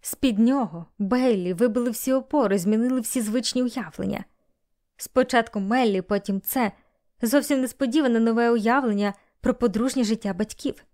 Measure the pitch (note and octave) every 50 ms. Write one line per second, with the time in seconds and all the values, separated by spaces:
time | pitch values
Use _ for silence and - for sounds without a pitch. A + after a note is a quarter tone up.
0 | _ - - - - C4+ A3 G3 A3+ A#3 C4+ C#4 B3 E3+ D#3 E3 F3 _ _ _
1 | G#3 F#3+ B3 B3 B3+ C4 A#3 F#3+ F3+ F3+ F#3 E3+ A#3 B3 G#3 B3 A#3+ B3+ A3+ -
2 | - C4 C4 C4 B3+ - - D4+ B3+ G3+ F#3+ G3+ E3+ F#3+ G#3+ A3 A#3 B3+ C4 C4
3 | A3+ - - B3+ A3+ G#3 G#3 B3+ A#3 - - B3+ B3+ B3 A#3+ C4 G#3 E3 - -
4 | F#3+ F#3+ - - - - _ _ _ _ _ _ _ _ _ _ _ _ _ _
5 | - - _ C4 B3 B3 - A#3+ A3+ A3+ - G#3+ G3 F#3+ A3+ C4 B3+ A3+ G3 F#3
6 | F#3 _ G#3+ G3+ G3+ - G3 G3 - - - C4 B3 G3+ - _ _ _ _ _
7 | _ _ _ _ - A#3 A#3+ D4 C4 - D4 C4+ B3+ B3 - _ C4+ B3+ A3+ D#4
8 | D4 B3+ A#3 A3+ A3+ A#3 A3+ A3+ A#3 A#3 A#3 A#3 G3+ A3+ A#3+ C#4 C4 A#3+ G#3 G3+
9 | G#3 G#3 G3 - _ _ _ _ - C4 B3+ B3+ A#3+ A#3+ F#3 G#3+ A#3 C4 B3+ C4+
10 | B3 G#3 A3+ A3 - G3+ F#3+ F3+ G#3+ G#3+ - - - C#4+ - - _ _